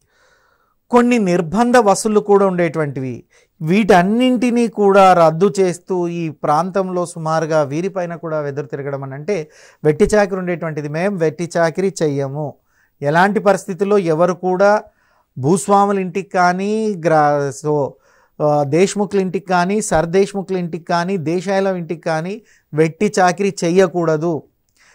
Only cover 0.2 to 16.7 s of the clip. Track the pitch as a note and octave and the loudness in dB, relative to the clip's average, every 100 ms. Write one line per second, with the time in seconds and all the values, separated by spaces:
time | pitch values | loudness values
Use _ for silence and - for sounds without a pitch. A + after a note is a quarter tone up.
0.2 | _ _ _ _ _ _ _ A#3+ A#3+ B3 | _ _ _ _ _ _ _ 2 4 2
1.2 | F#3+ F3 D#3+ F#3+ A#3+ B3 G#3 F#3+ A3 G#3 | 2 0 0 0 2 4 4 2 0 0
2.2 | G#3 G3 G3 F3+ E3+ D#3 D3 C3+ C3 A#2 | 2 4 2 0 -2 -2 -4 -6 -8 -10
3.2 | - _ _ - D#3 G3 G3+ F#3 F3+ A3+ | -16 _ _ -8 0 2 4 4 4 2
4.2 | B3+ B3 B3 A#3+ A#3 - G3+ G3 F#3+ F3 | 2 2 0 0 0 2 4 6 6 6
5.2 | D#3+ D#3+ G3+ G3 F#3 F3 - F#3 F3 E3+ | 4 4 0 2 0 -2 -6 -4 -4 -4
6.2 | E3 C#3+ D#3 D3+ F#3 G3 F#3+ F3+ E3+ E3+ | -8 -6 -2 0 0 -2 -4 -4 -6 -6
7.2 | D#3 D#3+ D#3+ D#3 C#3 D3 F#3 F#3 F3 E3 | -4 -2 0 0 0 -2 -6 -6 -8 -8
8.2 | E3 D#3 C#3+ C#3 C#3 C#3 C#3 C#3 C3+ C3+ | -8 -6 -6 -8 -8 -10 -8 -8 -10 -10
9.2 | D3+ G3 D3+ _ - _ D3+ D3+ G3+ G#3 | -6 -6 -6 _ -20 _ 0 2 2 2
10.2 | G3+ F#3 F3+ E3+ E3 D3+ D3 D#3 F#3+ G3 | 2 -2 -4 -6 -6 -8 -6 -4 -4 0
11.2 | D#3+ D3 E3+ F3 E3 D#3+ F#3+ F3+ D#3 C#3 | -2 -2 -4 -2 -2 0 -4 -2 -2 -2
12.2 | C3+ C#3+ D3 - _ _ _ - C#3+ E3 | -6 -6 -10 -12 _ _ _ -8 -2 2
13.2 | G3 G#3 F#3+ G3 - F3 G3+ G#3 E3+ D#3 | 2 2 2 0 -2 -4 0 0 2 2
14.2 | F3 F3+ F3+ F3+ G3+ G#3 - _ _ _ | 0 0 -2 2 4 2 -2 _ _ _
15.2 | _ - C3 F#3+ - G3 G3+ G3 F#3 G3 | _ -4 0 0 2 2 4 0 -4 -6
16.2 | F3+ F#3 F3+ F3+ G3 | -4 0 2 0 -2